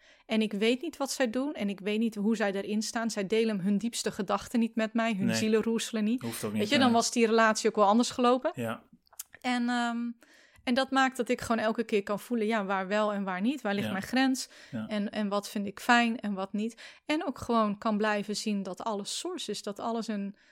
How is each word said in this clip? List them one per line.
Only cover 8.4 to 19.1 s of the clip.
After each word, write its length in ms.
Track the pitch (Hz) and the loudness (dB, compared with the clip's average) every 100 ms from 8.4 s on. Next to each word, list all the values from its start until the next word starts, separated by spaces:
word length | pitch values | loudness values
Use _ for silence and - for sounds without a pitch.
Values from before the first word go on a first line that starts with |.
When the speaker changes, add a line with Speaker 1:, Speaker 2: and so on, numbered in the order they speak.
| 311 | 0
Speaker 2:
Ja. 280 | 214 113 113 - - _ - - - | -4 -4 -6 -10 -20 _ -18 -18 -8
Speaker 1:
En, 280 | 254 247 240 | -4 0 0
ehm, 280 | 247 240 233 240 233 - - _ _ | 0 0 -2 -6 -8 -18 -20 _ _
en 100 | - | 0
dat 160 | 247 262 | 0 2
maakt 260 | 269 262 262 | 2 2 2
dat 120 | 240 | -2
ik 120 | 240 | -2
gewoon 220 | - 226 | 0 0
elke 200 | 226 226 | 2 0
keer 180 | 226 208 | 0 0
kan 180 | 202 202 | 0 -4
voelen, 260 | - 240 214 | -2 -2 0
ja, 180 | 226 | 0
waar 220 | 190 196 185 | 0 -2 0
wel 240 | 208 214 | 0 2
en 120 | 202 | 0
waar 160 | 190 180 | -2 0
niet. 200 | 220 294 | 0 0
Waar 140 | 208 | -2
ligt 120 | 202 214 | -2 -2
Speaker 2:
Ja. 60 | |
Speaker 1:
mijn 120 | 190 | -4
grens? 440 | - 247 262 262 - - - | -2 2 2 2 -4 -14 -10
Speaker 2:
Ja. 160 | - - | -8 -4
Speaker 1:
En, 220 | 214 202 | -4 -4
en 180 | - 208 | -2 -2
wat 200 | 202 202 | -2 -4
vind 180 | 214 202 | -6 -6
ik 140 | - | -4
fijn 400 | - 240 233 226 | 2 4 4 -2
en 140 | 208 | -4
wat 180 | 190 190 | -6 -4
niet? 300 | 202 220 - - - - | -4 -4 -8 -20 -10 -4
En 200 | 302 370 | -2 -2
ook 120 | 262 | -6
gewoon 400 | - 233 214 208 | 0 2 2 0
kan 180 | 226 208 | -2 0
blijven 400 | 214 208 202 202 | 0 0 -2 -4
zien 260 | 214 202 | -2 -2
dat 200 | 190 180 | -4 -6
alles 340 | 233 202 196 | -6 -4 -6